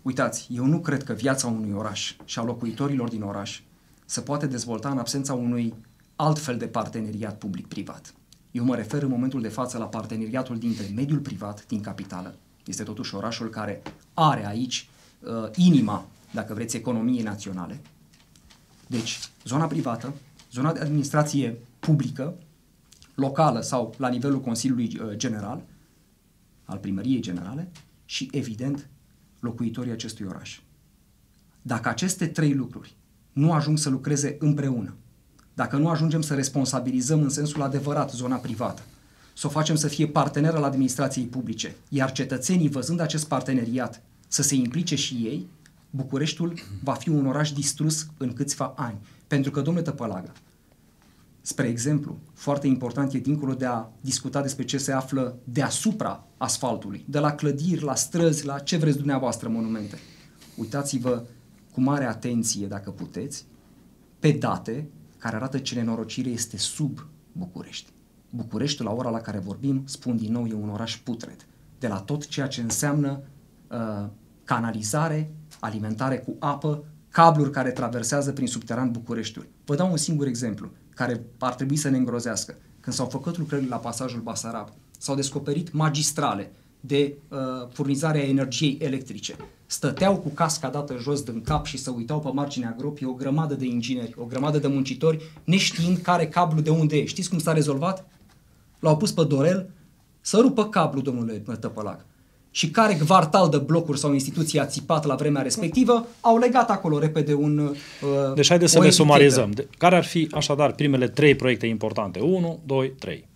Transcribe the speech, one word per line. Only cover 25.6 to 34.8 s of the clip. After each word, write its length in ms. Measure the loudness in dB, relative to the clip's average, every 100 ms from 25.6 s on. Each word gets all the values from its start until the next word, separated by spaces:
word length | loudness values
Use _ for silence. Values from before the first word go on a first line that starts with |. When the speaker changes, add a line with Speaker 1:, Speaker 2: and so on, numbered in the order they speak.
| -14 -20 _ _ _ _ _ _ _ _ -12
Speaker 1:
al 120 | -8
Primăriei 440 | -6 -4 0 0
Generale 480 | -2 -8 -8 -10 -10 -16 -20 _ -12
și, 240 | -10 -6
evident, 560 | -6 -6 -6 -6 -6 -10 -20 _ _ _ _
locuitorii 520 | -8 -4 -4 -4 -6
acestui 340 | -6 -10 -8 -10
oraș. 300 | -10 -14 -18 _ _ _ _ _ _ _ _ _ _
Dacă 280 | -6 -4 -2
aceste 380 | -2 -2 -2 -2
trei 260 | 2 2
lucruri 420 | 2 -2 -10 -18 _ _ _ _
nu 180 | 2 4
ajung 260 | 4 2 0
să 120 | 0
lucreze 460 | -2 0 0 0 0
împreună, 540 | 2 2 0 -2